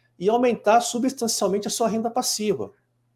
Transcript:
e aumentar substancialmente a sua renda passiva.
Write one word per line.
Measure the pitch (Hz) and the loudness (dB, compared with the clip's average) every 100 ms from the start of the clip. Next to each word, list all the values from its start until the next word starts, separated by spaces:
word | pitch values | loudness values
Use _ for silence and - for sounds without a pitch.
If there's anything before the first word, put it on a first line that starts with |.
| _ - | _ -4
e | 180 | 0
aumentar | 240 254 220 - 226 | 2 2 2 4 4
substancialmente | 233 240 247 262 226 - 202 196 208 | 4 0 -2 -2 -4 0 0 0 -2
a | |
sua | - 226 | -2 0
renda | 220 226 | 0 -2
passiva. | 233 247 - 214 156 104 - _ _ _ | -2 -2 -2 -2 -4 -8 -12 _ _ _